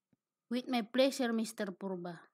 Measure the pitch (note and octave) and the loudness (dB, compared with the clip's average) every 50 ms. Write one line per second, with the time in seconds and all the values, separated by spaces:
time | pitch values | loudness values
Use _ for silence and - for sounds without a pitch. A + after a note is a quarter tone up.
0 | _ _ _ _ _ _ _ _ _ _ A#3+ B3 B3 - B3+ A#3+ G#3+ G#3+ - B3 | _ _ _ _ _ _ _ _ _ _ -4 -4 -2 0 -2 -2 -2 0 4 4
1 | C4 C#4 C4 - B3+ A#3 A#3 A3+ A3+ A3 - - G#3+ G3 F3 - G3 G3 F#3+ F3 | 4 6 4 2 0 0 2 0 -2 -2 -4 -6 -6 -6 -6 -6 -6 -6 -4 -4
2 | F3 F3+ E3+ E3+ - - | -6 -8 -10 -10 -16 -20